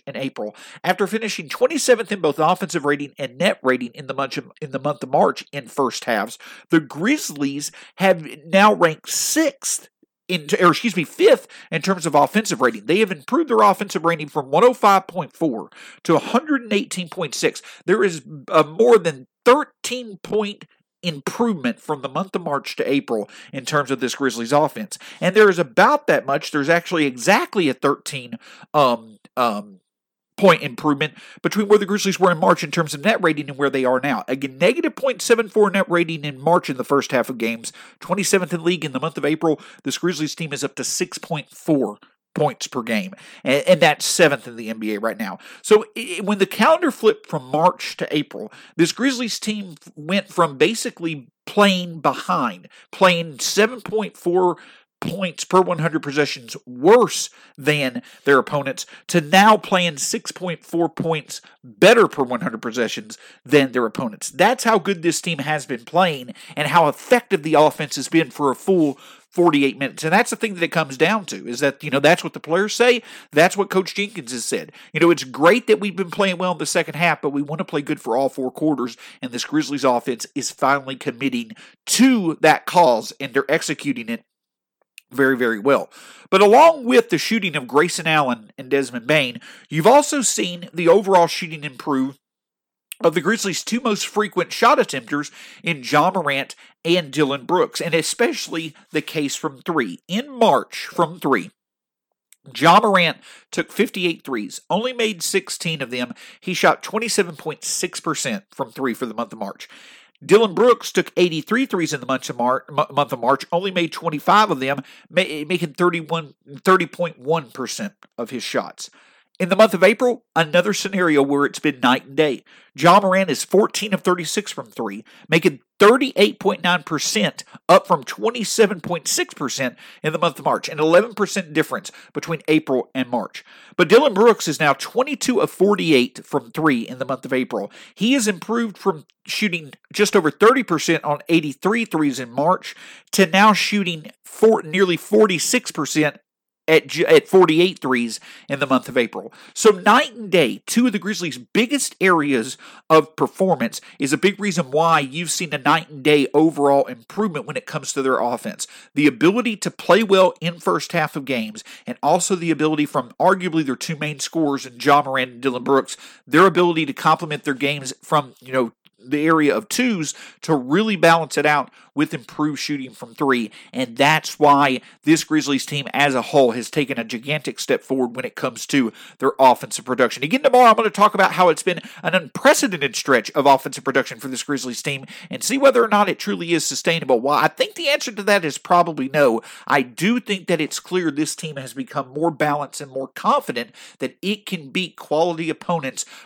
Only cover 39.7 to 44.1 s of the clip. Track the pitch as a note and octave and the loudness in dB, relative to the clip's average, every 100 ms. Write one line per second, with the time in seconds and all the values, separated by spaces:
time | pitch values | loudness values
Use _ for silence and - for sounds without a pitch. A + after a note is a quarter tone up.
39.7 | - C3+ - F3 D#3 D#3 - D#3+ C#3 D3+ | -14 -10 -4 -4 -4 -6 -8 -10 -8 -8
40.7 | - B2+ - F3+ - - D#3 - - - | -8 -8 -6 -6 -8 -10 -12 -12 -10 -2
41.7 | D3 G#2 G#2 _ _ _ - D3 A#2 - | 0 -2 -8 _ _ _ -4 -4 -4 -10
42.7 | C3+ A2+ A2 F#2+ F#2+ - - - C#3 D#3+ | -8 -4 -4 -6 -14 -20 -10 -2 0 4
43.7 | E3+ D#3+ D3 - | 4 4 2 -2